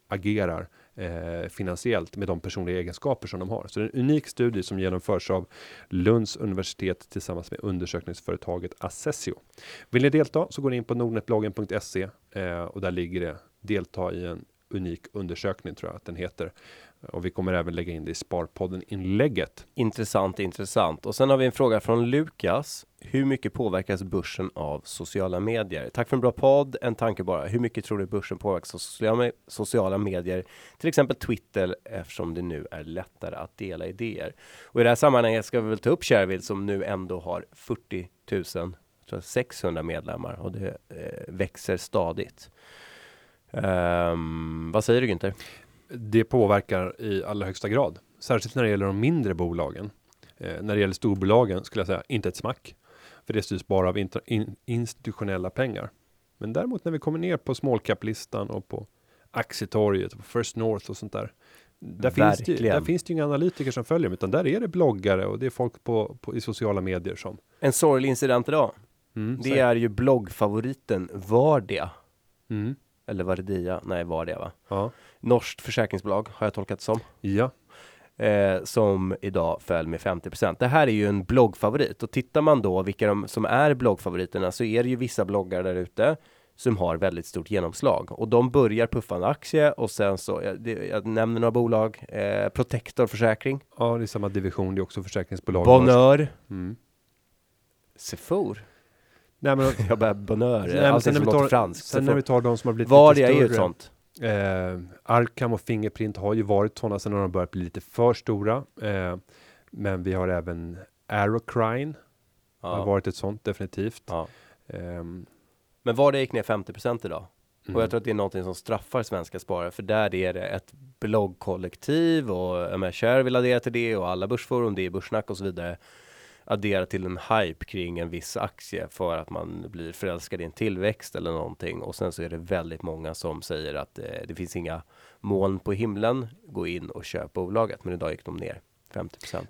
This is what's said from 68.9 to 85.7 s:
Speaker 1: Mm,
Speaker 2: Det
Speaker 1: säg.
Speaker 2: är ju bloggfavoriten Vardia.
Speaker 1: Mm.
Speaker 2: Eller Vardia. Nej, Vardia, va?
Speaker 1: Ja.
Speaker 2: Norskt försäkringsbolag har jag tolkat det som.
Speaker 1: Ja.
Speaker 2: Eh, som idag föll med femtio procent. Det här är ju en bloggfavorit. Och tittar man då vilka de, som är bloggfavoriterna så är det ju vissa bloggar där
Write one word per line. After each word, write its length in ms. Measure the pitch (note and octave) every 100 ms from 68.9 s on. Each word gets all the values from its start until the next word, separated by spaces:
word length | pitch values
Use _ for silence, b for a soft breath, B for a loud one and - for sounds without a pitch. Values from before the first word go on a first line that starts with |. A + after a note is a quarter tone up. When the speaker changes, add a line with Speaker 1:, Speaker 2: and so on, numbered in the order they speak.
| _ _ A2
Speaker 1:
Mm, 200 | G#2+ B2+
Speaker 2:
Det 120 | B2
Speaker 1:
säg. 100 | C#3
Speaker 2:
är 180 | B2 A#2
ju 120 | A#2
bloggfavoriten 1200 | G2+ B2+ B2+ F#2+ - G#2 G#2+ A#2+ C#3 - G2 F2+
Vardia. 800 | G2+ F#2 A2+ D3 C#3+ F#2 D#2+ F2 - _ _ _ _ -
Speaker 1:
Mm. 240 | G#2+ G#2+ C3+ _ _ -
Speaker 2:
Eller 180 | G2+
Vardia. 560 | F2+ F#2 F#2+ F#2+ F2+ F2
Nej, 200 | - F2+
Vardia, 340 | E2+ E2 E2 -
va? 140 | - - -
Speaker 1:
Ja. 220 | G2 A2 b b b
Speaker 2:
Norskt 400 | A2+ B2 - -
försäkringsbolag 680 | - B2 G#2+ F#2+ G2+ G2 A2+
har 140 | - G#2+
jag 80 |
tolkat 240 | G#2 F#2+ G2+
det 60 |
som. 160 | - A2+ - _
Speaker 1:
Ja. 300 | G2 G2 B2+ - _ B B B B -
Speaker 2:
Eh, 400 | A2+ G#2 G2 F#2
som 520 | G#2 A#2+ G#2 G2 F#2 F#2
idag 400 | G2+ F#2+ E2 E2
föll 240 | - F2 D#2+
med 140 | E2
femtio 300 | G2 F2 F2+
procent. 280 | - G2+ E2
Det 80 | B2
här 200 | D#3 C#3
är 60 |
ju 140 | G#2+ G#2
en 180 | G2+
bloggfavorit. 800 | F#2 B2 A2+ - G#2 C3+ - -
Och 80 | A2+
tittar 300 | C3 - D#3
man 220 | D#3 C#3
då 200 | G2+ F#2
vilka 240 | F#2+ F#2+ G#2
de, 220 | G2+ G#2
som 160 | -
är 300 | G#2 A#2+ D3
bloggfavoriterna 800 | C3+ B2 F#2+ F#2+ F2+ F#2 G2 F#2
så 120 | -
är 180 | A#2 A2+
det 60 | B2
ju 80 | B2
vissa 280 | B2 -
bloggar 380 | F#2+ G2+ F#2 F#2
där 120 | F#2